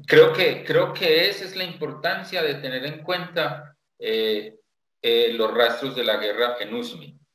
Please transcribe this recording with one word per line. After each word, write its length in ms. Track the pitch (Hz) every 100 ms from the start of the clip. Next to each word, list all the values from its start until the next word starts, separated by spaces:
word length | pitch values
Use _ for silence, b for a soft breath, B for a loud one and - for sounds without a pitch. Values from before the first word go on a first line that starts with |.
| -
creo 260 | 151 160
que, 320 | - 170 127
creo 300 | - 160 180
que 360 | - 180 160 190
esa 160 | 196 185
es 100 | 185
la 100 | 180
importancia 760 | 151 147 139 165 190 190 185
de 140 | 156 139
tener 300 | 135 127 143
en 180 | 151
cuenta, 720 | 175 180 175 165 147 143 - _ _ -
eh, 560 | 113 110 110 104 107 - _ _ _ _
eh, 320 | 120 117 117
los 200 | 113 110
rastros 420 | 113 120 120 139 127
de 80 |
la 140 | 110 104
guerra 380 | 104 101 120 120
en 140 | 104
usme, 420 | 120 120 85 73 - _